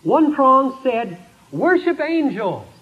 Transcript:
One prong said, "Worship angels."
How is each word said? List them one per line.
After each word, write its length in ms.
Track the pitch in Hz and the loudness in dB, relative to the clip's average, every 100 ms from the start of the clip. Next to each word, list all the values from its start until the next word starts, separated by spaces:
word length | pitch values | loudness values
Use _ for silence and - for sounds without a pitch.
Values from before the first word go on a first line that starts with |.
One 320 | 320 285 302 294 | 2 2 2 2
prong 420 | 269 262 269 262 | 4 4 2 -4
said, 340 | 254 226 226 165 - _ _ | -4 -4 -6 -12 -20 _ _
"Worship 480 | 143 285 359 - - | -4 0 0 0 -4
angels." 680 | 302 330 285 190 202 131 98 - | -2 -2 -2 -2 -6 -6 -12 -20